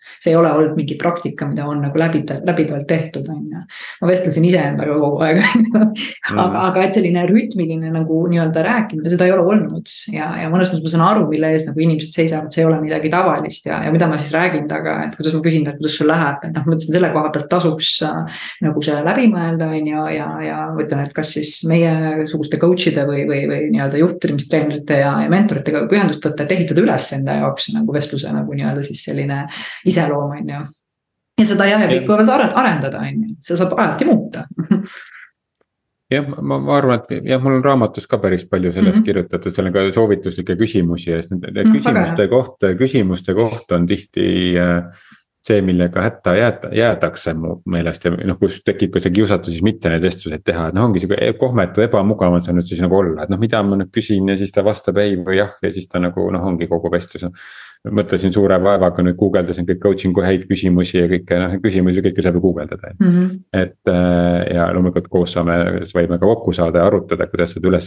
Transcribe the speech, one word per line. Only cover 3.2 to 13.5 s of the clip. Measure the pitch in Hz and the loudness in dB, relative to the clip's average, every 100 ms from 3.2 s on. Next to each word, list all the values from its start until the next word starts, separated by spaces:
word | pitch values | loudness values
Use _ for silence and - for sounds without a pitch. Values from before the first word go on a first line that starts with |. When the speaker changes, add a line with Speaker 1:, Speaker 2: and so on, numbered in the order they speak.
| 160 | -8
Speaker 1:
on | 151 151 | -8 -10
ju. | 165 180 - - - | -12 -14 -18 -16 -4
Ma | 170 | 0
vestlesin | 180 180 156 170 | 2 2 2 2
iseendaga | 180 143 143 147 151 | 2 0 -2 -2 0
kogu | 147 147 | 0 0
aeg, | 156 170 | 2 4
<laughs> | 214 | 4
on | 240 220 | 4 2
ju. | 220 214 - - - | 4 2 0 -8 -10
Aga, | - - 185 | -6 -2 0
Speaker 2:
Mhm. | 185 | 0
Speaker 1:
aga | 185 185 | 0 2
et | 190 214 | 2 2
selline | 175 175 180 | 2 2 4
rütmiline | 220 - 190 160 160 160 | 2 2 -2 -2 -2 -4
nagu | 160 160 160 175 | -2 0 0 2
nii-öelda | 170 160 160 180 | 2 2 0 0
rääkimine, | 247 214 - 165 | 0 -2 -4 -2
seda | 175 180 | 2 4
ei | 190 | 4
ole | 175 | 4
olnud. | 214 160 165 - - - | 2 0 -6 -10 -12 -10
Ja, | 156 151 - | -8 -6 -6
ja | 160 | -2
mõnes | 180 185 | 0 2
mõttes | 170 | 0
ma | 160 165 | -2 2
saan | 170 | 4
aru, | 214 151 | 4 2
mille | 156 160 | 0 2
ees | 160 156 | 0 0
nagu | 143 165 | 0 2
inimesed | 156 - - | 0 -2 -2
seisavad, | 160 156 151 | 0 -2 -4
see | - | 0
ei | 160 | 2
ole | 156 | 2
midagi | 151 156 156 | 0 -2 0
tavalist | 175 190 147 151 | 0 2 0 -4